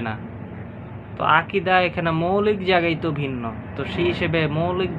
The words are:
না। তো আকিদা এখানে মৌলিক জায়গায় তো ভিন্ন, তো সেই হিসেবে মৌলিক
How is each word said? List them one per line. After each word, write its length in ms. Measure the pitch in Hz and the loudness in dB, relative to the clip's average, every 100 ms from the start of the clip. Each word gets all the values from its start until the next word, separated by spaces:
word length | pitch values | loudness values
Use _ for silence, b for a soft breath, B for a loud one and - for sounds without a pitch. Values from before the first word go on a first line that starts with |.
| 117 | -2
না। 60 | 107 - - - - - - - - - - | -4 -8 -12 -12 -12 -12 -12 -14 -14 -12 -2
তো 60 | - 156 | 4 4
আকিদা 360 | 160 196 175 185 180 | 4 -2 4 4 4
এখানে 240 | 185 170 160 | 0 0 2
মৌলিক 360 | 170 202 208 208 185 | 2 2 2 0 2
জায়গায় 280 | 180 170 160 | 4 4 0
তো 60 | 170 143 | -2 -2
ভিন্ন, 220 | 139 127 117 113 - - | -4 -4 -6 -8 -10 -8
তো 60 | 135 | -4
সেই 160 | - 175 | 0 0
হিসেবে 280 | 170 170 160 151 151 | 0 0 2 0 0
মৌলিক 340 | 175 180 185 | 0 0 -2